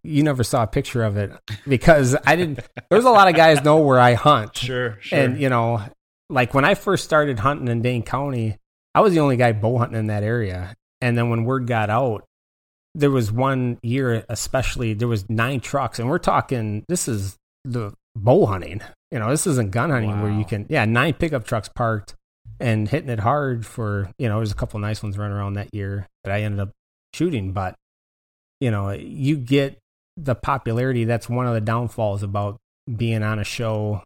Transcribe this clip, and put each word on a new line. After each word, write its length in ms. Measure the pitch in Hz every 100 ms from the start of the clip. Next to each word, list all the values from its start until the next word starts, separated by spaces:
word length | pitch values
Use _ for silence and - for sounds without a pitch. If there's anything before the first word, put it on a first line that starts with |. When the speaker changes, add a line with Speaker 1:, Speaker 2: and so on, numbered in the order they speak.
Speaker 1:
You 220 | - 147
never 180 | 151 131 110
saw 180 | 135
a 40 | 110
picture 360 | - - 120
of 140 | 110 101
it 120 | 98 - - 104 -
because 480 | 123 - 151 127 139 -
I 120 | 165
didn't, 240 | 170 131 - -
Speaker 2:
<laughs> 140 | _
Speaker 1:
there's 140 | 202
a 60 | 254
lot 160 | 220 190
of 80 | 165
guys 260 | 165 147 147
know 140 | 156
where 180 | 147 127
I 140 | 123
hunt. 420 | 117 147 139 107 -
Speaker 2:
Sure, 400 | 123 127 123 107
sure. 180 | - 160
Speaker 1:
And, 180 | 131 110
you 80 | 135
know, 320 | 123 117 117 104 _ _ _ _
like, 240 | 127 123
when 100 | 139
I 100 | 147
first 300 | 190 - 180
started 360 | - 156 147 117
hunting 280 | 135 147 123
in 140 | 117
Dane 200 | 120 123
County, 520 | - 127 143 123 110 - _ _ _ -
I 60 |
was 120 | 208
the 60 | 165
only 160 | 143 123
guy 160 | 123
bow 260 | 107 110 127
hunting 220 | 117 113
in 80 | 107
that 160 | 104
area. 500 | 104 120 101 90 90 - _ _
And 160 | 123 120
then 120 | 120
when 140 | 117
word 240 | 117 131 120
got 220 | 117 104
out, 340 | 113 131 104 _ _ _ _ _ _ _ 156
there 160 | 143
was 180 | 135 107
one 480 | 113 135 131 123 117
year 420 | 117 131 127 113 -
especially, 640 | 117 - 135 - 131 117
there 160 | 107 120
was 200 | 110 95
nine 300 | 110 117 135
trucks, 400 | - 139 123 -
and 100 | 117
we're 80 | 175
talking, 680 | - 156 - 127 107 104 -
this 220 | 175 -
is 260 | 107 98 - _ _ 135
the 260 | 120 104 - _ 113
bow 300 | 104 160 110
hunting. 360 | 95 - 98 - - _
You 80 | 131
know, 100 | 110
this 160 | 151 190
isn't 240 | 131 104
gun 180 | 117 156
hunting 320 | 131 107 104
where 100 | 104
you 60 | 104
Speaker 2:
Wow. 40 |
Speaker 1:
can, 220 | 107 104 104
yeah, 160 | 151 110
nine 280 | 117 156
pickup 320 | - 170 139 -
trucks 240 | 113 - -
parked 400 | 117 110 - - _ _ - 113
and 300 | 123 110 104
hitting 200 | 143 143
it 100 | 113
hard 480 | 107 147 139 120 107
for, 420 | - 107 101 95 -
you 100 | 123
know, 100 | 107
there's 140 | 110
a 40 | 104
couple 240 | 123 110
nice 240 | 104 107
ones 120 | 107 101
running 220 | 104 101
around 160 | 98
that 200 | 101 101 101
year 320 | 98 101 95 _
that 100 | 98
I 80 | 101
ended 180 | 107 101
up 120 | 98 - _ _ _
shooting. 380 | - 170 135 95
But, 240 | 95 92 - _ _ _ _ _ _ _ _
you 120 | 127
know, 180 | 104 98
you 480 | 101 - - 135 156
get 400 | 120 143 139 - _ _ _ -
the 160 | 139
popularity. 680 | 120 - 139 120 113 131 123 113
That's 240 | 117 -
one 160 | 120 123
of 80 |
the 80 | 113
downfalls 640 | 107 113 120 - 107 101
about 340 | 104 101 101 104 _ _ -
being 280 | 113 117 113
on 160 | 107 110
a 60 |
show. 580 | 101 - 113 110 107 104